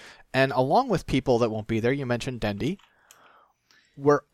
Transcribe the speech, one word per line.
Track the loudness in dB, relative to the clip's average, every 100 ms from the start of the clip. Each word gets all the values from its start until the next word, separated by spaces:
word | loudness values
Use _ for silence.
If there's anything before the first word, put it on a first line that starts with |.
| -20 -20 _
And | 0 0
along | 0 2 2 2
with | -2 0
people | -2 2 2
that | 2
won't | 0 -2
be | 0
there, | 0
you | -2 -2
mentioned | -4 -4 -6
Dendi. | -6 -4 -4 -6 _ _ _ -20 _ _ _ _ _ _ _ -2
We're | 2 2 0